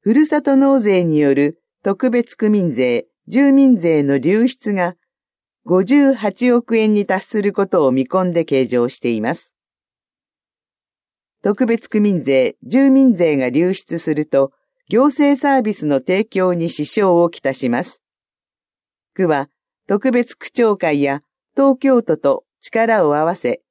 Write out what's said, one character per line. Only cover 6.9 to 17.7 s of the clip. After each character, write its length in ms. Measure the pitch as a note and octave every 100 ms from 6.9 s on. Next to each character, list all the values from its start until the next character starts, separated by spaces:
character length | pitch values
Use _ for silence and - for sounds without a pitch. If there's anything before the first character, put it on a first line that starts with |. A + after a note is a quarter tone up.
に 140 | G#3 G3+
達 200 | F#3+ -
す 140 | G#3+
る 140 | G3+
こ 120 | G3 F#3+
と 200 | F#3 C#3
を 40 |
見 160 | C3 C3
込 180 | F#3
ん 80 | F#3
で 120 | E3+
計 220 | D#3+ C#3 B2
上 240 | B2 A#2+
し 80 | -
て 120 | A#2+
い 120 | A2+
ま 120 | A2
す。 220 | E3 - _ _ _ _ _ _ _ _ _ _ _ _ _ _ _ _ _ _ _
特 240 | G3 G#3
別 240 | B3 A#3 -
区 140 | G#3+
民 200 | G#3 F#3
税、 340 | A#2 C3+ B2 -
住 260 | - G3 C#4
民 240 | C4+ C4+
税 240 | F#3+ E3+ D3
が 100 | B2+
流 240 | B2+ F3+
出 240 | F#3 - E3
す 180 | E3
る 120 | D3 D3+
と、 260 | C#3+ C3+ _ _ _ _
行 140 | G#3+
政 360 | C#4+ C4 C#4+ C#4
サ 160 | C#4+ C4+
ー 60 |
ビ 100 | A3
ス 140 | G3+ D3+
の 140 | C#3
提 260 | - F#3 A3
供 260 | F#3+ F#3
に 160 | F3+ E3
支 160 | -
障 380 | D3 - G3 E3+
を 80 | E3+
き 100 | E3+
た 140 | C#3
し 160 | C3 B2+